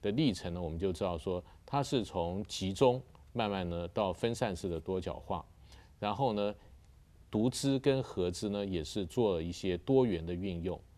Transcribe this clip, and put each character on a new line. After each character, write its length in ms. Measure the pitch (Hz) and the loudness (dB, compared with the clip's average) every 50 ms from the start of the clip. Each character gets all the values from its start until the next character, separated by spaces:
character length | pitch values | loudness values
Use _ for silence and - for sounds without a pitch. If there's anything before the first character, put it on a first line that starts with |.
的 100 | - 104 | -4 -2
历 220 | 104 123 160 139 98 | 0 2 2 2 2
程 200 | - - 92 85 | 0 -2 -6 -4
呢， 80 | 87 | -4
我 80 | 87 82 | -4 -4
们 80 | 80 85 | -2 -2
就 160 | 92 98 90 | 0 0 0
知 100 | - 104 | 0 -2
道 140 | 92 87 82 | -2 -2 -2
说 260 | - 98 90 90 - - - - - | -2 -2 -4 -4 -4 -8 -16 -20 -10
它 160 | - - 139 | -4 -2 -2
是 220 | 139 - - 127 104 | -2 0 0 -2 -2
从 400 | - - 95 85 85 87 95 107 | -2 -2 -2 -2 -2 -2 -4 -6
集 280 | - - - 98 95 | -6 -6 -4 -4 -2
中 300 | 98 95 139 127 123 127 123 - - - - - - | 2 6 6 6 6 4 -2 -12 -18 -20 -16 -6 -2
慢 160 | 117 113 104 | 0 0 0
慢 180 | 101 95 92 87 | 0 0 -2 -2
呢 180 | 85 85 87 87 | -2 -4 -4 -4
到 260 | - - 107 95 87 | -2 0 0 0 0
分 220 | - - 117 120 | 0 0 -2 0
散 200 | - - 110 95 | 0 -2 -2 -2
式 120 | 90 - 95 | -2 -4 -4
的 120 | 85 82 | -4 -4
多 200 | - - 95 92 | -2 -2 -2 -2
角 180 | 87 92 80 - | -2 -4 -6 -6
化， 260 | - - 98 80 - - - - - - - - - - - - | -6 -6 -6 -6 -6 -10 -18 -20 -20 -20 -20 -20 -20 -20 -10 -6
然 140 | - 104 104 | -4 -2 0
后 200 | 107 139 127 107 | 0 0 0 2
呢 200 | 104 101 104 104 - - - - - - - - - - - - - - - | 2 0 0 -2 -4 -12 -20 -20 -20 -20 -20 -20 -20 -20 -20 -20 -20 -8 -2
独 180 | - 107 110 127 | 0 2 2 2
资 300 | 127 - - 139 135 135 | 2 0 0 2 2 2
跟 240 | 131 143 135 135 123 | 4 4 4 4 2
合 260 | - - - 92 87 | -2 -2 0 0 0
资 200 | 90 - - 107 | 0 -2 -2 -2
呢 140 | 101 101 101 | -2 -2 -2
也 180 | 98 92 85 78 | -2 -2 -2 -4
是 220 | - - 107 98 | -4 -4 -4 -4
做 280 | 85 - - 120 104 92 | -2 2 2 4 4 4
了 60 | 82 | 2
一 100 | 80 85 | 0 -4
些 260 | 85 - - 95 90 87 | -6 -4 -2 -2 -2 0
多 260 | - - 135 135 127 | 0 2 4 4 6
元 180 | 120 95 82 80 | 4 2 0 -2
的 100 | 82 90 | -4 -4
运 280 | 87 92 101 90 85 | -4 -4 -4 -4 -4
用 180 | 85 92 87 - - - - | -4 -4 -4 -6 -8 -14 -20